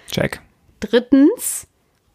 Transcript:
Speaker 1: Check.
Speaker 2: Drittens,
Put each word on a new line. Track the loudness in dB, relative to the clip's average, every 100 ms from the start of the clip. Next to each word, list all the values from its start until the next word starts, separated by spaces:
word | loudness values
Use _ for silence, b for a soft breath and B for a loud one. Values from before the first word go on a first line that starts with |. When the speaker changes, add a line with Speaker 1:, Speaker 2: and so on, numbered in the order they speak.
| B
Speaker 1:
Check. | -4 -4 -6 _ _ _ _
Speaker 2:
Drittens, | -2 -2 2 4 4 2 -6 -10 -14 _ _ _ _